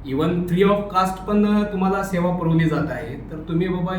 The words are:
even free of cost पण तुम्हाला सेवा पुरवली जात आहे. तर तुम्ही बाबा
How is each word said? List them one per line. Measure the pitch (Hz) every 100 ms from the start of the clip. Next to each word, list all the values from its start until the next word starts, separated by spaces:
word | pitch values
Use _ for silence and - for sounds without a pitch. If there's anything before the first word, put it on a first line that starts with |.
| 135
even | 135 160
free | 175 175 175
of | 196 202
cost | - 185 190 190 -
पण | 208 208 208
तुम्हाला | 202 185 185 196
सेवा | - 175 175 175
पुरवली | 165 165
जात | 156 143 -
आहे. | 123 117 139 -
तर | 156 165
तुम्ही | 170 185
बाबा | 185 180